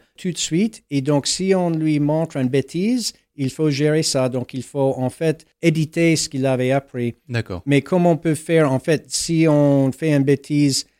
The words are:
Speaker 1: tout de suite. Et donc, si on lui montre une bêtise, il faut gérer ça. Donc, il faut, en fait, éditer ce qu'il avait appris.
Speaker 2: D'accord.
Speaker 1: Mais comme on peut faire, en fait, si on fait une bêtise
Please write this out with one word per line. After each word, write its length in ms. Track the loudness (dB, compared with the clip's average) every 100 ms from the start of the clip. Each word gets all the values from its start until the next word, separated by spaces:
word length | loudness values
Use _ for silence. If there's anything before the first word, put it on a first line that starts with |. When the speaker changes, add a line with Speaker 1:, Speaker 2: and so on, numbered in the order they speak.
| _ _
Speaker 1:
tout 120 | -8
de 80 | -6
suite. 460 | -4 -2 -2 -4 _
Et 100 | -4
donc, 260 | 0 0 -2
si 280 | -4 0
on 160 | 0 0
lui 280 | -2 0 0
montre 360 | 0 0 -2 -2
une 120 | 0
bêtise, 640 | 0 -2 -2 -2 -2 -4 -10 _
il 160 | -6 -6
faut 200 | -2 -2
gérer 320 | 0 0 0
ça. 260 | 0 0 -2
Donc, 240 | -4 -8
il 100 | -10
faut, 320 | -8 -2 -2 0
en 120 | -4
fait, 360 | -2 -4 -4 _ _
éditer 540 | 0 0 -2 0 2 2
ce 120 | -2
qu'il 160 | -2
avait 260 | 0 0 0
appris. 440 | 0 -4 -6 -6 -6 -6
Speaker 2:
D'accord. 320 | -6 -4 -6
Speaker 1:
Mais 160 | 0 0
comme 240 | 2 2
on 140 | 2 2
peut 160 | 0 -4
faire, 340 | 0 2 2
en 80 | 0
fait, 280 | 0 -2 -2
si 380 | -8 -2 2 4
on 420 | 4 4 4 2
fait 240 | 0 0
une 100 | 2
bêtise 600 | 2 0 0 0 2 0 -6